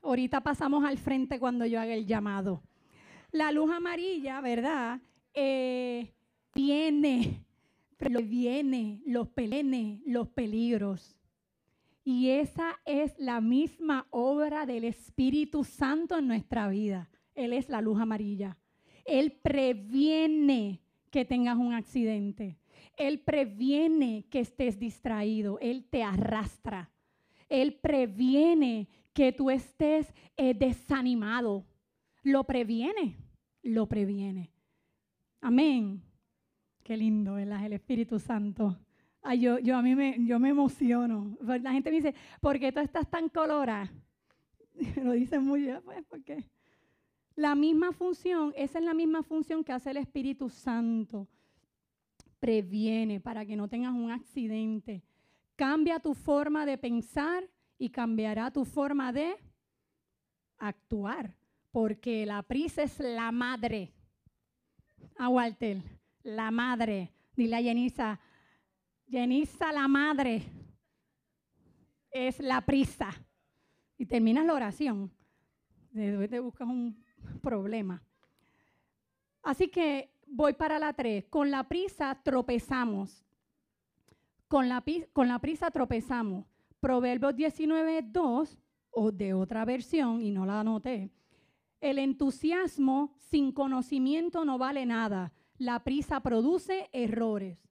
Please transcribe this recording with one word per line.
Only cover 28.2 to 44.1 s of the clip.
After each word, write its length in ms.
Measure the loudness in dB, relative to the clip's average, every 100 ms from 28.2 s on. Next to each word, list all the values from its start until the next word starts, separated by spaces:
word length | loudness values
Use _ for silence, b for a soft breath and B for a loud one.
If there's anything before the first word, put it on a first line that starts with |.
| 4 6 6 6 4 0 -6 b b 4
que 160 | 4
tú 160 | 4 0
estés, 640 | 0 -2 _ 2 4 0 b b 0
eh, 160 | 2
desanimado. 1120 | 4 2 0 -2 0 2 0 0 -2 -2 -2 -6 _ _ _ _ _
Lo 220 | 2 4
previene, 760 | 4 0 0 0 0 0 -2 -4 -20 _ _ _
lo 240 | -2 0 0
previene. 640 | 0 0 -2 -4 -6 -10 _ _ _ _ _ _ _ _ _
Amén. 600 | 4 6 6 4 0 -6 -14 _ _ _ _ _ _ _
Qué 120 | -8 -2
lindo, 380 | 2 2 0
¿verdad? 320 | -4 -4 -4 -4
El 80 |
Espíritu 460 | -6 -4 -2 0 -4
Santo. 580 | -2 -4 -4 0 -2 -2 _ _ _ _
Ay, 160 | -2 2
yo, 180 | 4 2
yo 180 | 2 2
a 60 |
mí 140 | 4 4
me, 280 | 2 2
yo 140 | 2 4
me 120 | 4
emociono. 840 | 4 2 2 2 2 2 -2 -4 -8
La 300 | -4 -2 0
gente 180 | 0 2
me 60 | 2
dice, 180 | 0 B B B
"¿Por 200 | 0 2
qué 120 | 0
tú 80 | 0
estás 300 | -2 -2 -2
tan 180 | -2 -2
colorada?" 640 | 0 0 2 0 -2 -6 -12 _